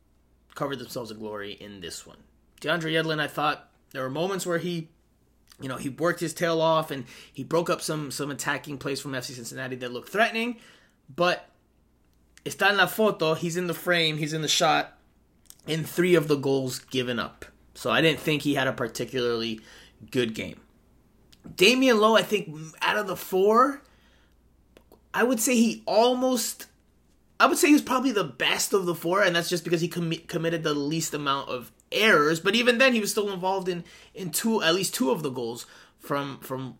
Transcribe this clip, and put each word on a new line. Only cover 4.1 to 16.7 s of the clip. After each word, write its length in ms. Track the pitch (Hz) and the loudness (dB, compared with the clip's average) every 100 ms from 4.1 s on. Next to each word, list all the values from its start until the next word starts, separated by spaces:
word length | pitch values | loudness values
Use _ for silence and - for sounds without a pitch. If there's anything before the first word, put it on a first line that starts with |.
| 147 185 190 180 | -4 -4 -4 -2
where 100 | 170 | -2
he, 320 | 160 170 160 _ _ _ _ _ _ - | -2 -6 -10 _ _ _ _ _ _ -14
you 80 | 135 | -10
know, 80 | 120 | -8
he 120 | 135 | -8
worked 300 | 120 170 170 | -2 -2 -2
his 140 | 165 | -6
tail 260 | - 170 165 | -2 0 2
off 300 | 160 160 156 | 4 2 0
and 160 | 139 - - - | -8 -10 -18 -16
he 120 | - | -14
broke 260 | 127 165 175 | -2 0 0
up 120 | 160 | -2
some, 280 | - 156 143 | -2 -6 -6
some 220 | 127 143 | -6 -6
attacking 480 | 131 - 143 151 135 | -6 -4 -4 -6 -10
plays 200 | 143 135 | -8 -8
from 140 | 143 | -6
F 120 | 131 | -8
C 80 | 123 | -8
Cincinnati 420 | 123 117 131 127 | -12 -12 -10 -10
that 160 | 127 123 | -8 -8
looked 180 | 123 - | -10 -4
threatening. 480 | 196 226 226 240 226 - - _ _ - | 0 2 0 -4 -6 -18 -20 _ _ -14
But 320 | 135 175 165 - _ _ _ _ _ _ _ _ - | 0 0 0 -6 _ _ _ _ _ _ _ _ -14
está 280 | 143 - 196 | -12 0 2
en 60 | 202 | 4
la 100 | 180 | 2
foto, 500 | - 214 202 160 160 | 4 2 2 0 0
he's 180 | 170 | -2
in 120 | 170 175 | -2 -4
the 60 | |
frame, 420 | 160 180 170 160 151 | -4 0 2 2 0
he's 160 | 156 | -4
in 80 | 160 | -4
the 60 | 147 | -2
shot, 500 | - 160 147 - - _ _ _ _ - _ - | 2 4 2 0 -12 _ _ _ _ -20 _ -6
in 160 | 160 | -4
three 320 | 147 - 180 | -2 0 4
of 120 | 170 151 | 4 4
the 80 | |
goals 440 | 143 139 135 131 | 0 2 0 -2